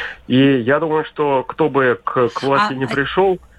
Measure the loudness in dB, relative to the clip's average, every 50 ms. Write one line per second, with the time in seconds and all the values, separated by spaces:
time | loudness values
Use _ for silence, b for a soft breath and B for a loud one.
0 | B B B B B 0 2 4 4 4 4 2 2 2 0 0 0 0 -2 -2
1 | -4 -4 -6 -4 -2 0 0 -2 -2 -4 -4 -2 -2 0 2 2 2 2 0 0
2 | -4 -4 0 0 0 0 -2 -2 -2 0 2 2 0 0 -2 -4 -4 -4 -2 -4
3 | -4 -2 0 0 2 2 0 -2 B B B